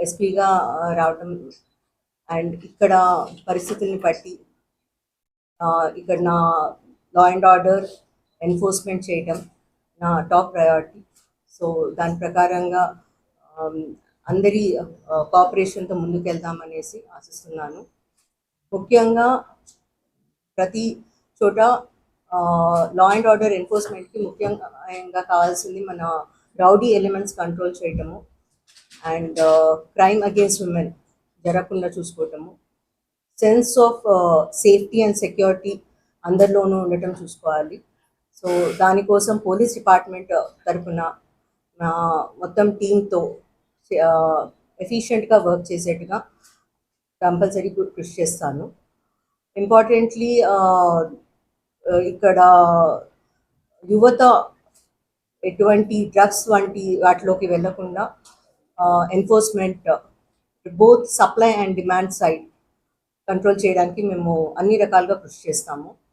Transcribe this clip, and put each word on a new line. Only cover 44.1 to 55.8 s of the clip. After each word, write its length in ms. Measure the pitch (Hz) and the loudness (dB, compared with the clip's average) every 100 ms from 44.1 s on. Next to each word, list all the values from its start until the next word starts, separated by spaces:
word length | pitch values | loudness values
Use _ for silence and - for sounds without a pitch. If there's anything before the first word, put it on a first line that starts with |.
| 165 160 156 - _ _ _ | 2 2 -2 -4 _ _ _
ఎఫిషియెంట్‌గా 580 | 185 233 - 226 214 214 | -8 -6 -2 -4 2 2
వర్క్ 340 | 175 175 175 | 4 -2 -4
చేసేట్టుగా 460 | 175 175 170 175 202 - _ _ _ _ _ _ _ _ _ | -8 -6 -8 -8 -10 -12 _ _ _ _ _ _ _ _ _
కంపల్సరీ 460 | 180 175 196 196 190 | -2 0 0 -2 -6
కృ-, 220 | 190 190 - | -6 -8 -8
కృషి 260 | 165 - | -16 -6
చేస్తాను. 500 | 170 - 151 139 214 _ _ _ _ _ _ _ _ 196 | -6 -4 -8 -8 -12 _ _ _ _ _ _ _ _ -8
ఇంపార్టెంట్లీ, 840 | 202 220 220 226 226 226 233 240 | 4 4 4 2 0 -4 -2 2
ఆ, 140 | 185 196 190 185 175 170 160 - _ _ _ _ _ _ 165 | 2 2 4 4 4 2 -2 -10 _ _ _ _ _ _ -2
ఆ, 40 | 180 | 0
ఇక్కడ 420 | 180 180 202 185 180 180 175 170 165 127 - _ _ _ _ _ _ _ 175 | -2 0 2 6 8 8 8 6 2 0 -10 _ _ _ _ _ _ _ -2
యువత 540 | 214 240 240 254 220 - _ _ _ _ _ _ _ _ _ | 4 4 6 6 6 0 _ _ _ _ _ _ _ _ _
ఎటువంటి 600 | 185 180 202 208 | -10 0 2 4